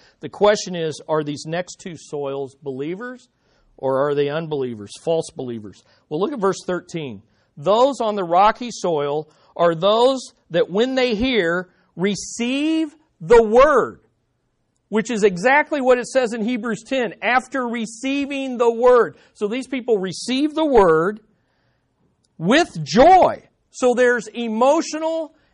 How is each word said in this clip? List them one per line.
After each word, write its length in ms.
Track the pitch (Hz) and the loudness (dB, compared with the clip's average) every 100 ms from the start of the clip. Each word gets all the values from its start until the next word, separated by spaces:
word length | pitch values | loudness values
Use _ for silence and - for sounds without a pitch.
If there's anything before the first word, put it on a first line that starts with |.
| _ _ | _ _
The 100 | 139 | -12
question 460 | - 208 208 - 180 | 0 2 2 -2 -6
is, 260 | 160 143 - | -6 -6 -4
are 160 | 156 | -4
these 220 | 147 143 160 | -2 -8 -8
next 300 | 165 180 - | -8 -8 -12
two 180 | 190 151 | -16 -16
soils 600 | - 147 139 139 135 _ | -12 -10 -8 -8 -10 _
believers 680 | 143 131 147 185 247 247 _ _ _ _ _ _ | -12 -10 -8 -10 -12 -16 _ _ _ _ _ _
or 300 | 131 131 147 | -2 0 0
are 60 | |
they 160 | 143 143 | 0 -2
unbelievers, 600 | 151 160 147 127 110 101 - | -2 -6 -6 -6 -8 -14 -10
false 280 | - 165 160 - | -4 -4 -4 -10
believers? 480 | 127 117 104 - _ _ - | -10 -10 -14 -20 _ _ -10
Well, 120 | 151 | -6
look 140 | 196 | -4
at 60 | 277 | -2
verse 240 | 190 180 - | -2 -2 -4
thirteen. 560 | 175 - 170 143 98 _ _ _ - | -6 -6 -10 -10 -12 _ _ _ -6
Those 420 | 151 214 269 269 | 0 2 2 0
on 160 | 226 208 | -4 -4
the 80 | |
rocky 460 | 175 175 208 233 240 | 0 4 4 2 -8
soil 580 | - 185 156 143 147 151 _ _ - | -6 -4 -2 -2 -4 -8 _ _ 0
are 200 | 170 165 | 0 2
those 580 | 190 220 254 262 - _ - | 2 2 2 0 -8 _ -6
that 180 | 165 156 | -2 -2
when 260 | 190 254 262 | 0 -2 0
they 200 | 254 202 | 0 0
hear, 540 | 262 233 165 175 180 _ _ - | 0 0 0 -2 -6 _ _ -4
receive 1000 | 196 196 - - 240 269 311 320 311 - _ - | -4 -4 -8 -6 -4 -2 -2 -2 -4 -10 _ -8
the 220 | 165 233 | 4 6
word, 600 | 220 233 294 262 127 95 _ _ _ _ _ _ _ _ - | 6 6 6 4 0 -6 _ _ _ _ _ _ _ _ -6
which 200 | 214 220 | -4 -2
is 120 | 226 | 2
exactly 580 | 208 175 240 285 294 302 | 0 2 2 2 2 0
what 160 | 254 247 | 2 2
it 80 | 233 | 2
says 280 | 262 240 | -2 -2
in 100 | 233 | -2
Hebrews 400 | 214 247 233 214 | -4 -4 -6 -8
ten, 320 | - 262 220 - | -4 -4 -4 -4
after 440 | 196 247 247 269 240 | -2 0 -2 -6 -4
receiving 920 | 240 220 - 269 277 277 277 269 240 | -4 -8 -8 -6 -4 -4 -6 -6 -2
the 140 | 240 | 0
word. 460 | 233 247 247 175 - _ | 2 4 6 4 -4 _
So 140 | - 208 | -8 -6
these 200 | 247 262 | -6 -6
people 300 | 269 233 214 | -6 -2 -2
receive 560 | 185 - - 262 302 | -2 -8 -4 -2 -2
the 120 | 302 311 | -2 2
word 560 | 247 185 160 175 214 _ _ _ _ _ _ _ _ _ _ _ - | 6 6 4 2 -4 _ _ _ _ _ _ _ _ _ _ _ -6
with 320 | 165 285 339 170 | 2 2 2 -4
joy. 600 | 143 175 311 370 262 208 _ _ _ | -2 4 8 8 6 0 _ _ _
So 240 | - 247 | -2 0
there's 340 | 240 247 240 - | 2 2 0 -4
emotional, 1080 | 240 233 214 262 320 - 311 320 330 302 _ _ | -8 -6 0 2 2 0 -6 -6 -6 -8 _ _